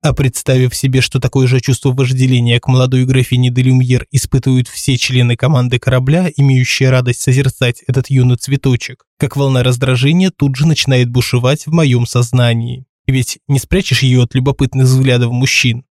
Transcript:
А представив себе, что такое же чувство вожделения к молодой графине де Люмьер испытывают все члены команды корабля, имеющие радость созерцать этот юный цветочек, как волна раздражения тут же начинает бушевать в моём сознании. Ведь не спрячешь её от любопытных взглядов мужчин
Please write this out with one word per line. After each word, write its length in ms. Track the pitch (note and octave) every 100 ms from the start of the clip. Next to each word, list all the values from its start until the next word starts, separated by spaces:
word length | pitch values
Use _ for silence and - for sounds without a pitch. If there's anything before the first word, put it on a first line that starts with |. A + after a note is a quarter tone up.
А 100 | D#3
представив 600 | B2+ C3+ - - C3 B2+ -
себе, 260 | C3+ B2+
что 180 | A#2 C3
такое 280 | A#2+ C3+ C3
же 120 | B2+
чувство 320 | C3 B2 C#3
вожделения 680 | B2+ B2+ C3 C3 B2+ A#2+ A#2
к 80 | -
молодой 380 | B2+ B2+ B2+ B2+
графине 440 | C3 A#2+ B2 B2+
де 140 | B2
Люмьер 420 | B2+ C3 B2+ B2 -
испытывают 560 | B2+ - C3+ C3+ B2+ B2
все 280 | - - C3
члены 400 | - B2+ A#2+ A#2+
команды 440 | F3 C#3+ B2 B2
корабля, 500 | - B2+ C3 D#3+ F3+ D3
имеющие 540 | C#3 C3 B2 - C3
радость 300 | B2+ B2+ C#3+
созерцать 600 | - B2+ C3+ - B2 A#2 -
этот 240 | C3 B2
юный 260 | C3+ B2 B2
цветочек, 680 | - C#3 C#3 B2 - B2+ _ _
как 180 | C3 C#3
волна 280 | C#3 C3
раздражения 680 | B2 A#2+ C3 B2+ C3+ E3 F#3+
тут 260 | - C#3+ C3
же 120 | D#3
начинает 420 | D3+ - B2+ B2
бушевать 560 | B2 A#2+ B2 B2+ D3 -
в 60 |
моём 340 | E3 D3+ B2 A#2+
сознании. 800 | B2 A#2+ B2+ A#2+ A#2 A#2 B2 - _ -
Ведь 320 | C3 A#2+ - _
не 100 | C#3
спрячешь 460 | - F3+ F#3+ B2+
её 180 | C3+ B2+ A#2+
от 100 | C3
любопытных 500 | B2+ C3+ C3+ C3+ C3
взглядов 460 | C3 C3 B2 A#2+
мужчин 520 | B2 C3 - B2 A#2 -